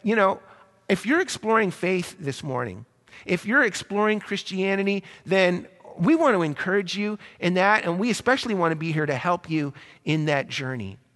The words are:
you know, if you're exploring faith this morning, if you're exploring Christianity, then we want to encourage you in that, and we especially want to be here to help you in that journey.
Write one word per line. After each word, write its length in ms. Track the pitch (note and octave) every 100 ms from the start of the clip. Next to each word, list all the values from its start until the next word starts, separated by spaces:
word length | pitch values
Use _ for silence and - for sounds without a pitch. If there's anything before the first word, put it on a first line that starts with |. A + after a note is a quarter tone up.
you 100 | G#3
know, 260 | A3 F#3+ - - - _ _ -
if 160 | G3
you're 160 | G3+ D#4+
exploring 520 | F#4 - G#3+ A3 G3+
faith 420 | - F3 F#3 F3 -
this 240 | C#3 C3
morning, 420 | D3+ B2 A#2+ F#2 - _ _ - -
if 180 | F#3
you're 200 | G3 C4+
exploring 560 | A#3+ - - G3+ G#3+ G#3+
Christianity, 840 | - G3+ - F#3+ G3 G3 G3 G3+ - - -
then 400 | F#3+ F3+ F3+ - _ - -
we 160 | F3
want 220 | D#4+ D#4 G3
to 60 |
encourage 540 | D#3+ C#3+ F#3+ G3+ F3+ F#3+
you 220 | G#3 G#3 - -
in 140 | F3
that, 300 | F3+ G3 G#3+
and 140 | E3+ E3+
we 100 | A#3
especially 460 | G#3+ - C4 -
want 160 | G3 E3
to 60 | D#3
be 160 | E3
here 120 | D#3
to 120 | D3 C3
help 340 | F3 F3 D#3+
you 240 | D#3 C#3+ - - -
in 220 | - D#3 D3+
that 200 | C#3+ B2+
journey. 500 | B2 C3 B2+ G2 F#2+ _